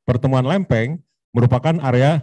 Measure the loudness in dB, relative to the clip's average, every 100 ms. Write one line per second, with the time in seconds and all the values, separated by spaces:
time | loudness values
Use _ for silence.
0 | -4 -2 0 0 0 -2 -2 -2 -2 -8
1 | _ _ _ 0 2 2 0 -2 0 2
2 | 2 0